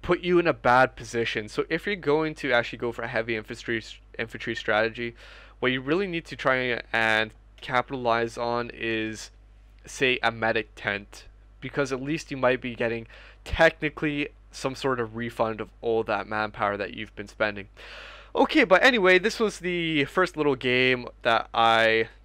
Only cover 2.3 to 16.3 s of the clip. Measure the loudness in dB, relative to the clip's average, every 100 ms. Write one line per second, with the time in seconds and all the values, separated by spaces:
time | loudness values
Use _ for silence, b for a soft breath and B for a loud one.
2.3 | -4 0 0 0 -6 -6 -6 -4 -4 -4
3.3 | -6 -6 -12 -6 -6 -6 -20 -18 -10 -10
4.3 | -8 -8 -6 0 2 2 -2 -10 -10 B
5.3 | B B B -2 0 0 -2 -2 -6 -10
6.3 | -2 0 2 0 -4 -2 0 4 2 0
7.3 | -6 -20 -18 -2 0 0 -2 0 2 0
8.3 | -2 -2 -2 -4 -6 -4 -2 -4 -8 -14
9.3 | -20 -20 -20 -20 -20 -18 0 2 4 0
10.3 | 0 0 0 -2 -6 -4 -4 -8 -20 -20
11.3 | -20 -20 -16 -8 -4 -2 -4 -4 -6 -6
12.3 | 0 2 2 -4 -4 -4 -4 -8 B B
13.3 | B -8 4 4 4 -6 -4 -4 -4 -6
14.3 | -8 -20 -6 -6 -2 -2 -2 -4 -6 -8
15.3 | -2 -2 -2 -10 -6 0 0 0 -2 -2